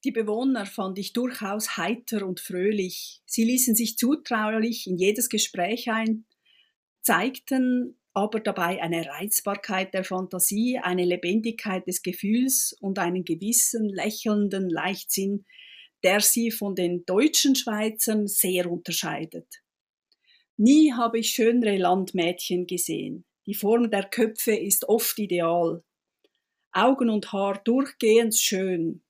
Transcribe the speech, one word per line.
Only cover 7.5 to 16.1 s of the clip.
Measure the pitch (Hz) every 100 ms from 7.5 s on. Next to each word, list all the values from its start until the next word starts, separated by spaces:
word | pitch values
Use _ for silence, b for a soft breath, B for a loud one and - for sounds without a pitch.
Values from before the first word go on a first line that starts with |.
| 262 254 247 247 - _ -
aber | 208 220
dabei | 214 196 175 185
eine | 170 165 160
Reizbarkeit | - 202 - - 202 - 190 190
der | 190
Fantasie, | 190 185 185 185 - 202 240 254
eine | 180 180 180
Lebendigkeit | 180 175 208 226 226 220 185 185
des | 185
Gefühls | - 180 202 226 262 254 - -
und | 196 196
einen | 175 185
gewissen | 170 165 196 233 - 233 214
lächelnden | 190 175 214 226 208 202 196 190
Leichtsinn, | 160 160 196 - - 196 202 B B B B B _
der | 185